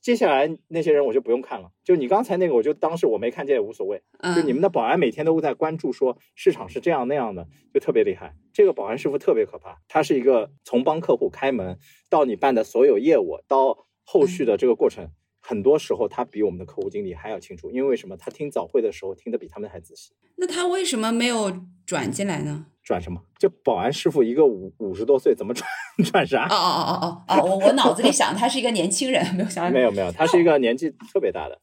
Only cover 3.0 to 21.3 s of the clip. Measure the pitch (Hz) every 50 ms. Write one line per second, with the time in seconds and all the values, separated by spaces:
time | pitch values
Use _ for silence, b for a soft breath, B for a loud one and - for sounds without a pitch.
3 | 190 147 110 101 107 120 120 - 147 139 143 123 104 104 113 _ 101 95 101 95
4 | _ _ _ _ - 175 175 170 165 147 123 139 175 196 175 143 113 113 147 180
5 | 170 123 - - 151 160 165 160 151 151 123 - 160 156 160 160 - 143 123 -
6 | 139 127 123 b b b b - - 196 165 - 113 92 - 135 - 175 165 143
7 | 123 123 143 147 123 110 101 90 85 82 b b b b _ - - - - 117
8 | 107 101 92 90 92 82 76 - _ _ _ - 208 190 147 - 101 101 113 139
9 | - 156 135 139 - - 160 113 107 - - 87 _ 90 82 _ _ _ - 156
10 | 151 147 160 135 117 135 131 117 107 - _ _ _ - - 123 131 156 156 160
11 | 165 - 139 117 135 123 - - - 135 135 117 95 92 92 95 b b b b
12 | b b - 160 147 127 110 92 - 139 127 113 110 - - 117 131 143 123 101
13 | 120 156 160 127 98 82 73 - - _ 139 135 131 135 113 _ _ _ _ _
14 | _ - - 196 143 131 - 90 143 113 104 95 - 127 117 - 160 120 - -
15 | 92 80 78 _ _ _ _ _ _ - 123 107 98 127 143 156 - - - -
16 | 113 101 - - 123 - _ 104 107 101 87 87 92 90 - - - 98 87 101
17 | 104 92 87 80 90 107 110 92 - - 98 82 76 - 113 127 135 139 127 107
18 | - 95 92 90 - - - - 156 147 - 123 90 - _ 131 113 107 98 -
19 | - 95 95 _ _ 123 113 120 - - - 104 104 104 90 87 82 - - -
20 | - _ _ _ _ _ _ - 359 349 320 349 359 359 359 381 370 339 - 226
21 | 220 220 233 233 240 247